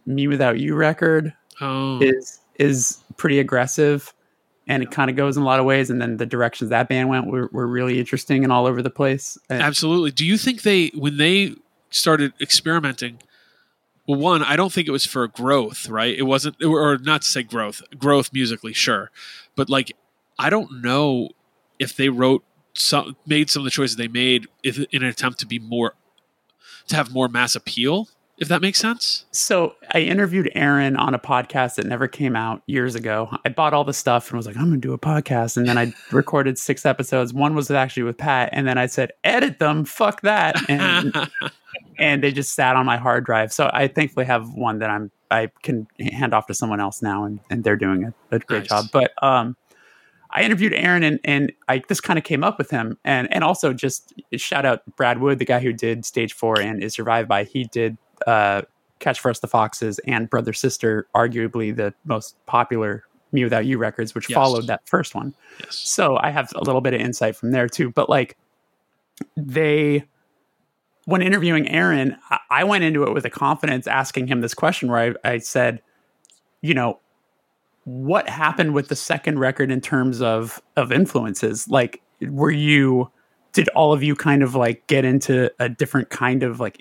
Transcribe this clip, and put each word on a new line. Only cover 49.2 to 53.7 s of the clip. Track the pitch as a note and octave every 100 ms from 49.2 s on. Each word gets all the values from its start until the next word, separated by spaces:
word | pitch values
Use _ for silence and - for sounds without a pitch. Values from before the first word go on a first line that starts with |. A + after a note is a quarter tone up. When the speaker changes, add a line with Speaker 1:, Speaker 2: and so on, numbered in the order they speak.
Speaker 1:
um, | C3+ B2+ A#2+ B2 _ _ _ _ _ _ _
I | -
interviewed | A3 G3 G#3
Aaron | - F3+ F3
and, | D#3 D3+
and | - C#3+ C#3+ - -
I, | C3 -
this | G3+
kinda | - E3
came | - C#3+
up | F#3 G#3+
with | C#3
him. | B2+ A2+ -
And, | C#3+ C3+ B2
and | -
also | D#3+ F#3 D3+